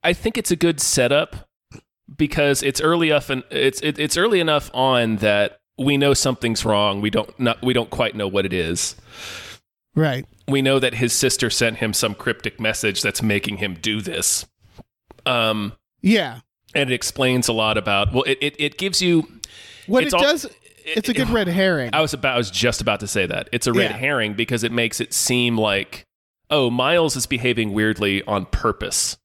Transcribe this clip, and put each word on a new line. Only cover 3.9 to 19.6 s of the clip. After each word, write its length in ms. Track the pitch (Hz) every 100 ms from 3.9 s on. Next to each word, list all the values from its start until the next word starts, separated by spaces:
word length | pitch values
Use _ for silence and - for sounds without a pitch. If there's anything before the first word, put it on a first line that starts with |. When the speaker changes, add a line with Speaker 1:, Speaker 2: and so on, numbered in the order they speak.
| 147
Speaker 1:
it's 180 | 147 170
early 240 | 208 202
enough 300 | 160 151 -
on 420 | 123 131 127 117 107
that 420 | 104 104 101 - _ -
we 180 | 131 139
know 160 | 143
something's 500 | - 135 123 117 110
wrong. 360 | 117 104 104 98
We 100 | 107
don't, 280 | 110 107 -
not, 220 | 123 113
we 100 | 127
don't 180 | 123 113
quite 240 | - 113
know 140 | 107 101
what 160 | 98
it 80 | 95
is. 420 | 90 82 85 - - - - - - - - _ _ _ -
Speaker 2:
Right. 280 | 156 127 139 _ -
Speaker 1:
We 160 | 139
know 160 | 135 135
that 160 | 127
his 180 | 113 120
sister 380 | - 131 - 117
sent 280 | - 117 113
him 140 | 113
some 220 | 104 113
cryptic 460 | 101 - 113 110 -
message 420 | 110 107 107 95
that's 200 | 104 -
making 340 | 110 101 98 98
him 180 | 101 85
do 200 | 214 107
this. 460 | 107 117 - - - _ _ - - _ _ - 139
Um, 460 | 123 113 107 101 - _ _
Speaker 2:
Yeah. 400 | 190 220 147 117 _ _ _
Speaker 1:
and 160 | 160 139
it 40 |
explains 540 | 123 - - 127 127 120
a 40 |
lot 240 | 113 110 107
about, 360 | 101 101 104
well, 100 | 123
it, 140 | 135 135
it, 160 | 143 -
it 200 | 147 -
gives 240 | 190 175
you 260 | 180 165 156 - - -